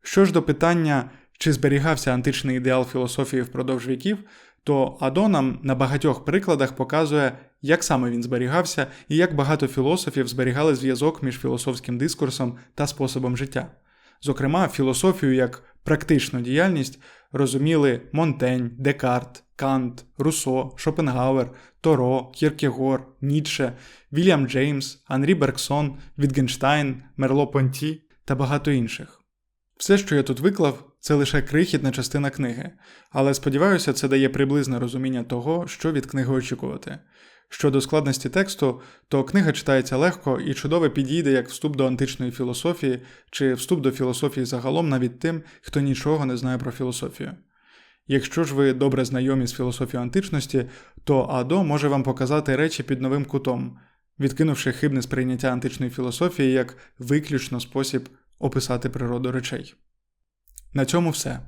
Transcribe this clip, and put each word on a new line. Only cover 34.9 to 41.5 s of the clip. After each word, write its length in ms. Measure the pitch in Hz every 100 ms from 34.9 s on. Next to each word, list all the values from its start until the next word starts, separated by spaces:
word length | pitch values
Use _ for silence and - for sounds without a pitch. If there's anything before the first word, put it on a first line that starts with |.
| 131 131 127
того, 440 | 120 123 131 165 -
що 240 | - 156
від 140 | 147 -
книги 280 | 135 123
очікувати. 640 | 131 127 127 - 71 - - _ _ - _ _
Щодо 320 | - 147 135
складності 480 | 135 156 139 131 127
тексту, 520 | 185 196 - 135 123 - - _
то 160 | 139
книга 280 | 135 196 160
читається 440 | 147 - 135 131 131
легко 440 | 175 180 143 120
і 140 | 147
чудово 360 | 135 143 170 156
підійде 420 | 156 131 165 147
як 160 | 131
вступ 280 | 120